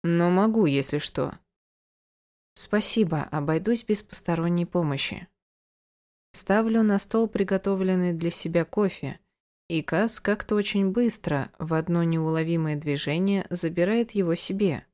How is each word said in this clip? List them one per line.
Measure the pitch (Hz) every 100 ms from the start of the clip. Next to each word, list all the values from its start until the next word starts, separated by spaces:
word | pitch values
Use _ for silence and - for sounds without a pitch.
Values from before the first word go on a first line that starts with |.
"Но | 170 170 175
могу, | 185 220 220 170
если | 139 139 147
что". | - - 139 - _ _ _ _ _ _ _ _ _ _ _ -
"Спасибо, | - 208 202 226 185 160 -
обойдусь | 156 143 160 190 233
без | - 214
посторонней | - - - 165 170 175 170
помощи". | 180 156 139 - - 180 _ _ _ _ _ _ _ _ _ _
Ставлю | - - 202 226 226
на | 214 196
стол | - 220 226
приготовленный | 202 190 190 196 196 190 185 180
для | 165 170
себя | - 170 170 160
кофе, | - 196 - 139 - _ _ _ _ _
и | 160
Кас | - 160 226 -
как-то | - 214 - 208
очень | 202 196 190
быстро | 190 240 - - 143 - _
в | 160
одно | 160 160 170
неуловимое | 170 165 160 160 160 165 156 147
движение | 156 143 147 160 196 196 -
забирает | 175 165 170 180 226 233
его | 208 175 170
себе. | - 196 202 131 -